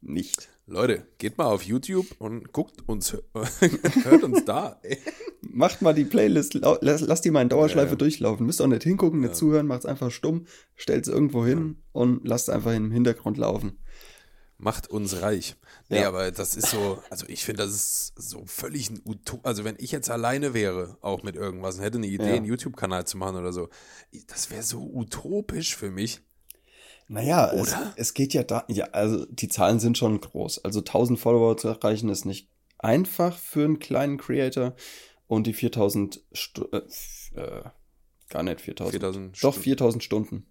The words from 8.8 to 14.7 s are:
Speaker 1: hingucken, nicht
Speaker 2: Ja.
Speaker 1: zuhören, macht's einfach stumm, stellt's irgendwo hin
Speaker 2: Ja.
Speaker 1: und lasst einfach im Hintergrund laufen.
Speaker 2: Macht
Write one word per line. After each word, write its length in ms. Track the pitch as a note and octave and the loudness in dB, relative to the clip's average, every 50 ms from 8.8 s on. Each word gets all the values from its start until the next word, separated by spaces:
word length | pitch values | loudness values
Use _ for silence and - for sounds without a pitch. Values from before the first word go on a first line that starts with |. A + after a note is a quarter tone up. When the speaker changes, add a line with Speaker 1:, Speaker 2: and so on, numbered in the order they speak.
| - | 4
Speaker 1:
hingucken, 360 | D#3+ F#3+ G3 - E3+ D#3+ D#3+ | 2 2 4 4 4 4 4
nicht 120 | B2+ A2+ | 0 0
Speaker 2:
Ja. 40 | - | 0
Speaker 1:
zuhören, 320 | - E3 D#3 D3+ D#3 D3 D3 | 2 2 4 4 4 4 2
macht's 180 | B2+ B2 - | -2 -4 -4
einfach 240 | - C#3 C3+ C3+ B2 | -6 -4 -2 -4 -4
stumm, 340 | A2+ - - D3+ D#3+ E3+ E3+ - - - _ _ _ | -4 -2 -2 -2 -2 -2 -4 -8 -20 -20 _ _ _
stellt's 340 | _ - - C#3 C#3+ - - | _ -4 0 0 0 0 0
irgendwo 360 | - - D3 C#3+ - A#2+ A#2 | 2 2 2 2 2 2 2
hin 300 | A#2+ C3 E3 D#3+ D#3 D#3 - | 2 2 2 0 -2 -6 -10
Speaker 2:
Ja. 240 | - - - - | -16 -10 -2 2
Speaker 1:
und 240 | A#2+ B2 B2 - - | 4 4 4 2 0
lasst 240 | - B2 A#2+ A#2+ - | -2 -2 -2 0 0
einfach 240 | - A#2 G#2 A#2 A2+ | -2 0 0 0 0
im 180 | A2+ A2 A2 | 0 0 0
Hintergrund 460 | A2 A#2 B2 B2 A#2 - - G#2+ G#2+ - | 2 4 4 4 2 0 -2 -4 -2 0
laufen. 420 | A2+ G#2 - G#2+ - G2 - - - - - - - - - - _ _ _ - _ _ _ _ | 0 0 0 0 -2 -6 -8 -10 -14 -14 -14 -16 -20 -20 -20 -20 _ _ _ -20 _ _ _ _
Speaker 2:
Macht 320 | - G2+ | -4 -4